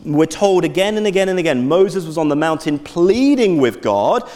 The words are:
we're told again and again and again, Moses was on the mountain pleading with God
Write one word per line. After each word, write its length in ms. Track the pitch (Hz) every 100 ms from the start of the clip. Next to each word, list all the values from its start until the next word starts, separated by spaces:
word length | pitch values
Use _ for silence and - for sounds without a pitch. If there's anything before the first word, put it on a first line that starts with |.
| 160
we're 200 | 147 160
told 380 | - 202 180
again 320 | 170 156 202 214
and 100 | 208
again 220 | 185 190
and 100 | 185
again, 300 | 165 127 131
Moses 380 | 175 190 190 160
was 120 | 160
on 120 | 151
the 60 | 143
mountain 420 | 160 156 160 147
pleading 800 | - 170 180 226 277 269 208 160
with 240 | 120 -
God 420 | 113 101 123 240 -